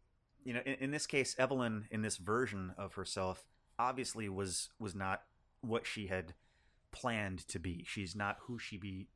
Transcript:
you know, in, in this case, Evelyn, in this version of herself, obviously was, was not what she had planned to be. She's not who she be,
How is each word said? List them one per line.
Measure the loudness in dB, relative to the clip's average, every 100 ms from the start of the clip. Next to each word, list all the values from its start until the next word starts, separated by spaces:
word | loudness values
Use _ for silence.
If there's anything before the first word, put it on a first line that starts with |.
| _ _ _ _
you | -4
know, | -2
in, | 0
in | 0 0
this | 0 2
case, | 4 4 4
Evelyn, | 4 4 2 2 0
in | 0
this | 0 0
version | 4 4 4 0 -4 -4
of | -4
herself, | -4 -2 0 2 0 -8 _ _ 0
obviously | 2 2 -2 -2 -2
was, | 0 0 0 -4 -4
was | -4
not | -2 0 -2 -4 _ _ _
what | 0 0 0
she | -4 0
had | 0 -2 -10 _ _ _ _ _
planned | -4 0 2 0 -2 -4
to | -4
be. | -2 -4 -4
She's | -4 -2
not | 0 0 0
who | -6 -6
she | -6 -6
be, | -6 -6 -8